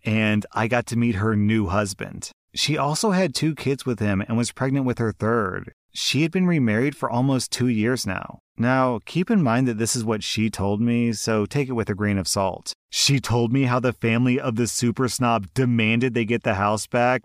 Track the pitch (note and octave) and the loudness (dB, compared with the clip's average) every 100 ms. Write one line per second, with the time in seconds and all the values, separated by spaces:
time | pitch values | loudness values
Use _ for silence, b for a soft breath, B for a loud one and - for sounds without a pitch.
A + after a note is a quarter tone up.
0 | - A2 A2 G#2+ - G#2+ A2 A#2+ - A#2 | -2 0 2 0 -2 -4 0 -2 -2 0
1 | A#2+ G2 A2 G#2+ G#2 A2 G2 G2 G#2 F#2 | 0 0 0 2 2 2 2 0 -2 -6
2 | G1+ - - - _ - - D3 C#3+ D3+ | -10 -10 -14 -18 _ -4 -2 0 -2 0
3 | A3+ F#3 F3+ - D3+ D3+ C3 C#3 - A#2 | 2 2 0 0 -2 0 -2 -2 -2 0
4 | G#2 F#2+ G#2 A2+ A#2+ - C3+ C#3 B2+ A#2 | 0 0 0 0 -2 -2 -2 0 0 0
5 | A2+ G2 A2 A#2 F#2+ G2 - - _ - | -2 -2 0 0 -2 -6 -10 -18 _ -6
6 | - C3 D#3+ F#3+ F3+ E3 A#2 G#2+ C#3 C#3+ | -2 0 0 2 2 2 2 2 0 -2
7 | A#2+ A#2+ C3+ C3 - - B2 A2+ A2 B2+ | -4 0 2 0 -2 -2 0 2 0 0
8 | G#2 F#2+ - - _ - A#2 C3 B2+ A2+ | -4 -6 -8 -16 _ -4 0 2 0 -2
9 | - D#3+ F#3 A3 C#3 A#2 C3 A2 A2+ B2 | -4 -2 2 2 4 4 2 0 -2 -2
10 | A2 G#2+ - - A2 - G2 G#2 A#2+ A#2+ | -2 -2 -2 0 -2 0 0 0 2 2
11 | A#2 G#2+ - A2 G2+ C#3+ C3 A#2+ G#2 G2 | 0 -2 0 0 0 -2 -2 -2 -2 -2
12 | G#2 G2 F2 G#2 F#2+ F2 - - _ - | 0 0 0 -2 -2 -4 -12 -14 _ -2
13 | - C#3 - A#2+ A#2 C3 C3 B2 B2 A2 | 2 0 0 0 2 2 0 0 -2 0
14 | A2+ A#2 B2+ B2+ C3 A2+ A#2 - A#2+ A2+ | 0 2 2 2 0 0 -2 0 0 0
15 | B2+ - B2 A#2 F#2+ - B2+ A#2 A2 A#2 | -2 0 0 0 -2 0 2 2 2 2
16 | B2+ A#2 A2 A#2 - G2 G2+ G#2+ - B2 | 2 0 0 0 0 0 0 0 -2 0
17 | B2 B2+ | 2 0